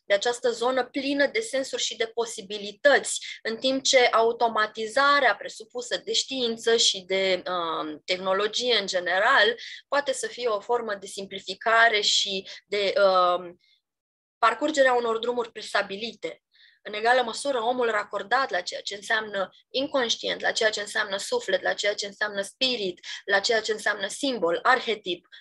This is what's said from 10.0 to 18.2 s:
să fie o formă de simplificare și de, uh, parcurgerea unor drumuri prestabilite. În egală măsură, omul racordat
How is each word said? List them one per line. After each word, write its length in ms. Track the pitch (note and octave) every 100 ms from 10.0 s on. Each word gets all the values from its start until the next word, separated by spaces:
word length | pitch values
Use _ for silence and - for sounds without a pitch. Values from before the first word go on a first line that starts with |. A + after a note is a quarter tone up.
| C#4
să 140 | B3+ A3
fie 200 | A#3+ A#3+
o 120 | G#3
formă 360 | A3+ A#3+ A3+ G3
de 100 | G3
simplificare 640 | G3+ G3 F#3+ - F#3 A3+ A3+ A#3 G#3+
și 460 | G3+ - G3+ G3 G3 - _
de, 280 | G3+ G3 G3+
uh, 520 | G3 F#3 F3+ F3+ F3 F3 _ _ _ _ _ _ _ _
parcurgerea 560 | A3+ A#3 D4+ C#4+ C4
unor 240 | A#3+ A#3 A3
drumuri 320 | A3+ A#3+ A3+
prestabilite. 920 | G#3+ - G#3 G3 G3 A3+ G3 D#3+ - _ _ _ _
În 100 | G3+
egală 280 | G#3+ A3+ B3+
măsură, 400 | A#3 G#3+ C#4+ B3
omul 280 | A3+ B3+ A#3
racordat 600 | G#3+ G3+ G3+